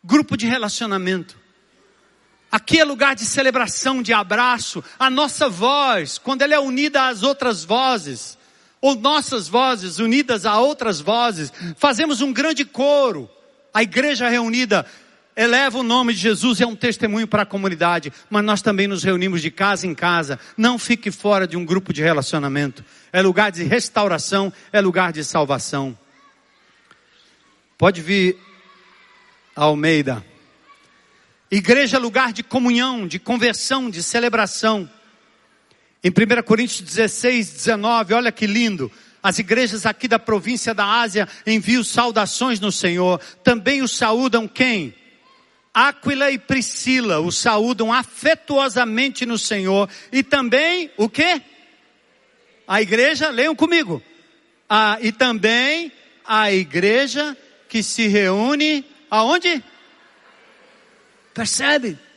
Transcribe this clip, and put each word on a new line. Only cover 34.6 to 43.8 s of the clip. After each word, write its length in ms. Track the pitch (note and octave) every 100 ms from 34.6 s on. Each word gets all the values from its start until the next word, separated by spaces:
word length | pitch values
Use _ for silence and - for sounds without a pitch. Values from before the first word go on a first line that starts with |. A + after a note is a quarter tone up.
| A3 G#3+ E3+ _ _ _ _ _ _ _ _ _ _ _
Em 80 | F3+
primeira 300 | - G#3+ A#3+
Coríntios 400 | A3+ A3 B3 -
dezesseis, 680 | F3+ F3 A3 - B3 B3 F#3+
dezenove, 600 | - - A3 G#3+ A#3 F#3+
olha 180 | A3+ A#3+
que 160 | - G#3+
lindo. 460 | G#3+ A#3 F#3 B2+ - - _
As 160 | G3 F3+
igrejas 480 | F#3 A3+ B3 G#3+ A3
aqui 200 | G#3+ B3
da 120 | A3+
província 560 | A3+ G#3+ G#3 B3 -
da 100 | G#3+ G3+ A3+
Ásia 260 | A#3 F#3+ G3 - -
enviam 360 | A3 G3 B3
saudações 760 | A3 - A#3+ A#3 G3+ - B3+ A3+
no 100 | G3+
Senhor. 480 | - F#3 F3 F3+ F3 - -
Também 380 | - A#3+ G3 C#4